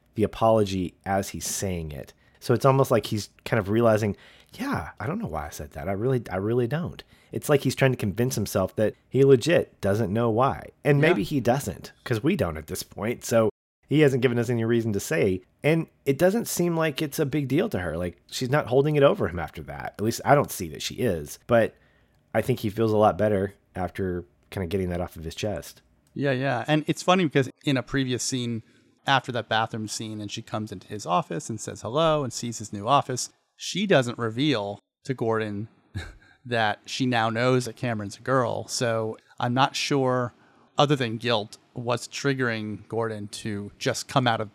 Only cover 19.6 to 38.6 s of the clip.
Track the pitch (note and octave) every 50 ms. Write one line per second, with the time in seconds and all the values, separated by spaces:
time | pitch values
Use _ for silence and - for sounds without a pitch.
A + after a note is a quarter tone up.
19.6 | D2+ C#2 C#2+ D2 - - - - G2+ A2+ A#2 - - G2+ C3+ D3 A#2+ F2 - -
20.6 | F#2+ E2 D2 - - - - - C3 B2 F#2 D#2+ D2 D2 - - _ - A#2+ A#2
21.6 | G#2+ F#2+ - _ _ _ _ _ _ _ _ _ _ _ - A2+ G#2+ - B2+ A#2
22.6 | - A2 F#2+ A2 A2+ A2 G#2+ G#2+ G#2 G#2 E2 E2 G2+ G#2+ G#2 G2 F#2+ G2 - _
23.6 | _ _ - F#2 F2+ F2 - - F#2+ F#2 F2 F2 F2 - _ _ _ _ - G2+
24.6 | F#2+ E2 E2+ G2 F#2 F2+ F2 F2 F2 E2 - F2+ D#2+ D#2+ - - - G#2+ G2+ D2+
25.6 | D2+ - - - _ _ _ _ _ _ _ - C3+ C#3+ C3+ B2+ C3 C#3 C3 A#2+
26.6 | A2+ - D3+ D#3 D3+ - D#3 - - - F3+ F#3 F#3 D3+ - D3 C3 B2+ - _
27.6 | - D3+ C#3 C3 A#2 - - C#3 C3+ B2+ B2+ A#2 - - - B2+ B2 A#2 A#2 A2+
28.6 | - _ _ _ _ _ _ _ _ - C#3 C3 - - A#2+ A#2+ A2 - A2+ A2
29.6 | A2+ A2 - A#2 A2 G#2 - - A#2 A2 A2 G#2+ G#2 G2+ - - A2 - - A2+
30.6 | G#2+ G#2+ G#2 F#2 - - - G#2 G2+ D#3 E3+ F3+ D#3+ - F3 D#3+ - - A#2 G#2+
31.6 | - - G2+ G2 - G#2+ A#2 D3 E3 D#3+ D#3 D3+ C#3+ A#2+ - - - A#2+ A2+ -
32.6 | G#2+ - - G2+ G2+ A2 C#3 C#3 B2 - B2+ B2 - - _ _ _ _ _ -
33.6 | - - - F3 G#3 G3 F#3+ C#3+ B2+ A#2+ A2+ - A#2 A2+ A2 A#2+ C#3 D#3 C#3 A2
34.6 | G2+ G2+ G2+ G#2 _ _ _ _ - - C3+ - B2 A2+ A2+ A2 A2 G#2+ G#2 G2+
35.6 | G#2+ A2+ _ _ _ _ - G2 - - - - - _ _ _ - B2 A#2+ A2+
36.6 | A2 G#2+ G#2 - _ - - - C3+ B2 B2 A#2 A2 A2+ A2+ A2+ A#2+ B2+ B2+ B2+
37.6 | B2 A#2 A2 - - B2+ A#2 G#2+ G#2 G2+ - - - - C3 C3+ B2 A2 G#2 G2+